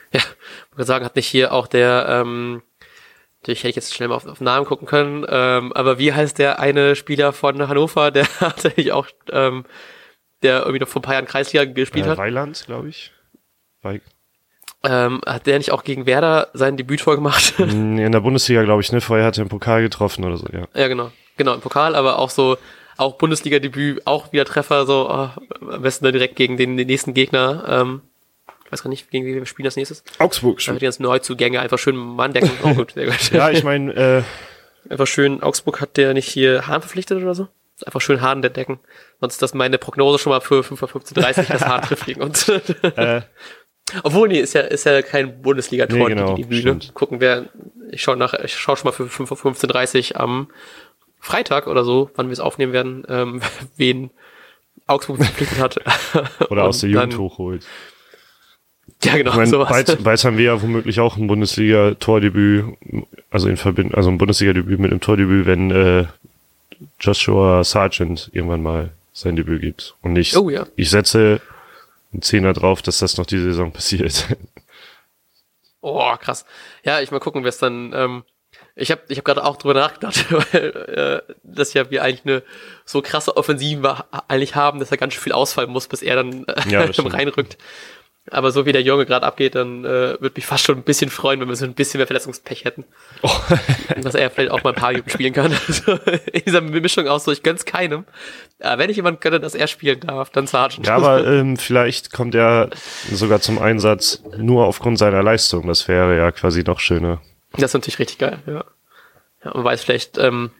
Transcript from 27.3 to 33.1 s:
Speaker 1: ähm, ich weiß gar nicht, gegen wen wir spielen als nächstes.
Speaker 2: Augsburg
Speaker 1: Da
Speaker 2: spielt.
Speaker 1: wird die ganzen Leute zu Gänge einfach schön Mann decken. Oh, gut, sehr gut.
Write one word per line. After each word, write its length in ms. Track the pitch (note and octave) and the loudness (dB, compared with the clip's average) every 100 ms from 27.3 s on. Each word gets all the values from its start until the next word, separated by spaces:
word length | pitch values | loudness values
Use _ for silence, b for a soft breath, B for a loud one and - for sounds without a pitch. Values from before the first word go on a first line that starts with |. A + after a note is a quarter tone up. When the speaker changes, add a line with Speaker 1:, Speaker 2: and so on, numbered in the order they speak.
| C3 B2+ D3+ - | 2 0 -2 -2
Speaker 1:
ähm, 340 | B2+ B2+ C3 - _ _ _ _ - - | 0 0 -4 -14 _ _ _ _ -20 -14
ich 60 | |
weiß 100 | C#3+ | -12
gar 80 | C3+ | -8
nicht, 200 | C3+ - | -10 -6
gegen 140 | C3+ | -6
wen 100 | C3 | -4
wir 120 | C3 B2+ | -6 -8
spielen 200 | - C3+ | -6 -6
als 100 | C3 | -4
nächstes. 280 | C#3 D#3 - - | -8 -10 -10 0
Speaker 2:
Augsburg 380 | - - B2 - | 0 2 0 0
Speaker 1:
Da 20 | |
Speaker 2:
spielt. 140 | - | -2
Speaker 1:
wird 80 | C3+ | -2
die 40 | C3 | -2
ganzen 160 | B2 | -2
Leute 200 | B2+ B2+ | 0 0
zu 120 | - B2 | -2 -2
Gänge 240 | A#2+ B2 | 0 0
einfach 180 | B2 B2+ | -2 -2
schön 180 | - C3 | 0 -2
Mann 360 | A#2+ A#2+ C3 | -4 -4 0
decken. 160 | C3+ F3 B2+ | 2 2 2
Oh, 120 | D3+ | 2
gut, 180 | C3 A#2 | 2 0
sehr 140 | - | -4
gut. 240 | C3+ | -4